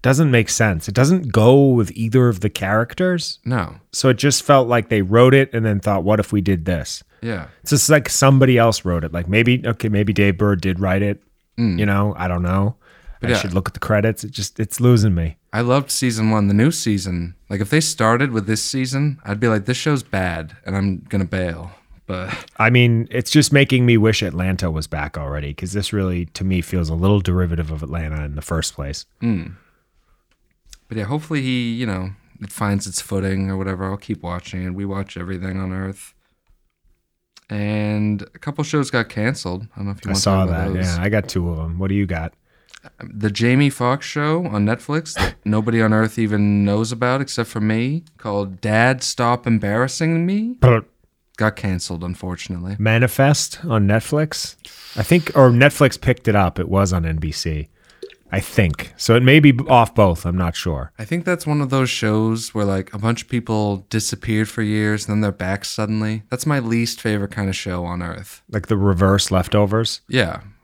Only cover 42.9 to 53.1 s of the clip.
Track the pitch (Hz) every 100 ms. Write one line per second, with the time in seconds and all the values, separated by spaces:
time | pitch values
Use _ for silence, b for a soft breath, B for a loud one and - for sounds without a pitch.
42.9 | _ - 104 107 101 117 127 143 - 123
43.9 | 135 - 151 147 160 180 104 104 120 -
44.9 | 151 160 - 95 - 104 107 107 113 110
45.9 | 110 110 - 110 104 104 101 101 104 113
46.9 | 117 123 131 135 - 113 113 107 110 123
47.9 | 156 170 _ 110 101 98 92 - 107 123
48.9 | 127 - - 120 120 - 113 104 107 131
49.9 | - 160 165 170 202 220 247 127 110 -
50.9 | _ _ _ _ - 107 104 104 90 -
51.9 | 87 87 90 92 90 - 90 90 104 107
52.9 | 113 123